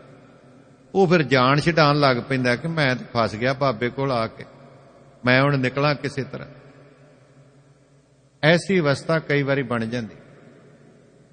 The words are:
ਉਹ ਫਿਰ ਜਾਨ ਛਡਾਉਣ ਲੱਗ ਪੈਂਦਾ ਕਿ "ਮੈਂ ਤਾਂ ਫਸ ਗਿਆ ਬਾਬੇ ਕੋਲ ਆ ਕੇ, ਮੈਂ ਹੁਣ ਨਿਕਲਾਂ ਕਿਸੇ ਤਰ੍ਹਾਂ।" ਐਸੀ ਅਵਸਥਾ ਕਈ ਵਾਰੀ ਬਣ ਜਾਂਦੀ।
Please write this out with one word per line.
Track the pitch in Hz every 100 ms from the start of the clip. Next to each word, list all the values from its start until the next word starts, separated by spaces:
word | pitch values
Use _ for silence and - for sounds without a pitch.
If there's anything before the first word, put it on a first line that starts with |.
| - - - - - - - - _
ਉਹ | 190 185
ਫਿਰ | 175
ਜਾਨ | 123 131 127 147
ਛਡਾਉਣ | 156 160 147 147
ਲੱਗ | 143 120
ਪੈਂਦਾ | 107 131 123 120
ਕਿ | 165
"ਮੈਂ | 165 139 123
ਤਾਂ | 110 120 107
ਫਸ |
ਗਿਆ | 107 123
ਬਾਬੇ | 135 139 107 120
ਕੋਲ | 139 135
ਆ | 120 113
ਕੇ, | - - - - - - - - _
ਮੈਂ | 123 127
ਹੁਣ | 143 139
ਨਿਕਲਾਂ | 127 143 147
ਕਿਸੇ | 139 135 -
ਤਰ੍ਹਾਂ।" | 120 - - - - - - _ - _ _ _ - _ _ _ _ _ _ _ _ _
ਐਸੀ | 151 170 - 190
ਅਵਸਥਾ | 147 131 - 160
ਕਈ | - 143
ਵਾਰੀ | 135 139
ਬਣ | 120 120 113
ਜਾਂਦੀ। | 123 107 - - - - - - - - _ _ _ _